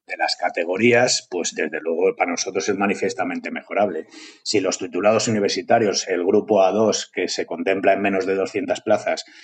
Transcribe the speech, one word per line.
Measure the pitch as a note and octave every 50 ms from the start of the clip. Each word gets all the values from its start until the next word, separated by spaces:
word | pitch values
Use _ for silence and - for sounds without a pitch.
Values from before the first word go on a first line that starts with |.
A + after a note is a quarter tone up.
| _
de | - E2+
las | E2 D#2+ D2+ -
categorías, | - - F2+ - F2+ E2+ F2 F2+ F#2+ A2+ A#2+ A#2+ A#2+ B2 A#2+ - - - -
pues, | F#2 F2 E2 - -
desde | F2+ E2+ D2+ D#2 D2+
luego, | D#2 E2 E2 E2 F#2 F#2+ F#2
para | - F#2 F2
nosotros | F2 - - G2 F#2 G2 - G#2+
es | G2
manifiestamente | F#2+ G2+ G2 - - A2 F#2+ - - F2+ F2 E2+ E2+ D#2+ E2+
mejorable. | D#2+ D#2+ - - E2+ G2 G#2 G2+ E2+ D#2 D#2+ - - - - - - _ -
Si | - - G2+
los | F#2+ F#2 E2+ -
titulados | F#2+ F2+ D#2+ F2+ G2 G#2 A2+ G#2+ -
universitarios, | A#2 A2 G#2 G2+ F#2+ - G2 F2 - A2+ A#2 A2+ G2 F2+ - -
el | - F#2 F2 F2
grupo | F#2+ G#2 G#2 F#2+ - A2 G2 F#2+
A | F#2
dos, | F#2+ G#2+ A2+ G#2 F#2+ - - - -
que | G2+ F2+
se | E2+ - - F2
contempla | - - E2+ - G2 F#2+ G2 F2+ G2 G2
en | G2 G2+
menos | G2+ G2 F#2+ F2+
de | F#2+ F#2+
doscientas | F#2+ F#2+ F#2 - G2+ F2+ F2 F#2 - -
plazas, | A2 G#2 G2+ - F2 E2 - - - - -